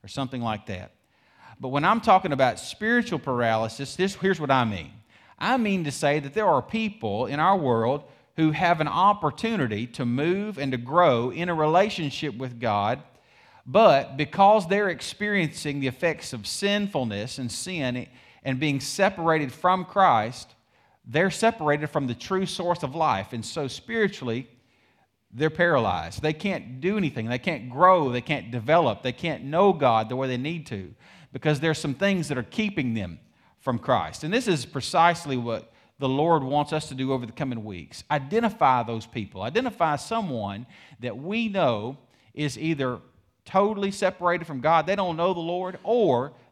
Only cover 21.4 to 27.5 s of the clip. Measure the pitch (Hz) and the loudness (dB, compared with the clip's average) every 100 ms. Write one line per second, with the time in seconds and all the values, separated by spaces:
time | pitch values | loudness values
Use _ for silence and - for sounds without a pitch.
21.4 | 226 226 151 147 151 151 135 120 - 190 | 0 2 0 0 0 -2 -2 -4 -4 -2
22.4 | 190 - 175 170 135 151 156 101 98 120 | -2 -2 -2 -2 -4 0 0 0 -2 -8
23.4 | 110 - 139 - - 226 208 196 123 117 | -8 -6 -6 -8 -6 0 0 -2 -6 -6
24.4 | 135 _ _ _ _ _ _ _ _ 113 | -6 _ _ _ _ _ _ _ _ -2
25.4 | 147 156 175 147 110 90 82 - 156 156 | -2 2 4 4 2 0 -4 -6 -4 -2
26.4 | 208 175 - 127 165 214 170 120 113 123 | -4 -6 -8 -6 -2 0 -2 -4 -4 -4
27.4 | 185 | -4